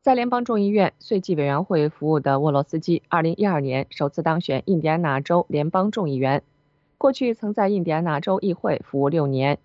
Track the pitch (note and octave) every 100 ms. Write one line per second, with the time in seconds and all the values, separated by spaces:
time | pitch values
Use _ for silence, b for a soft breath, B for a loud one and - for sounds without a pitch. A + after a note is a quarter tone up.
0 | C#4 B3+ A#3+ A#3+ A#3+ A3 G3+ G#3 F#3 _
1 | - G3+ F#3 D#3+ C#3+ C#3 F#3+ E3+ D3+ -
2 | D3+ D#3 C#3 C3+ D3+ C#3 C#3 D#3+ E3 E3+
3 | _ E3+ D#3+ E3 G3+ D#3+ C3+ C3 - -
4 | D3 - E3 D#3+ - C3+ - E3+ D#3 D#3+
5 | E3 C3+ C#3 F3 - D3 D3+ F#3 G3+ A3
6 | E3 C3 C3 C#3+ _ _ _ _ _ _
7 | C#4 C4 B3 A3+ G#3 G#3+ G3 G3+ E3 D#3
8 | E3+ D3+ F#3 F#3+ G3 F3 G#3 D3+ - C#3
9 | C#3 E3 C#3+ C3 C#3 D3+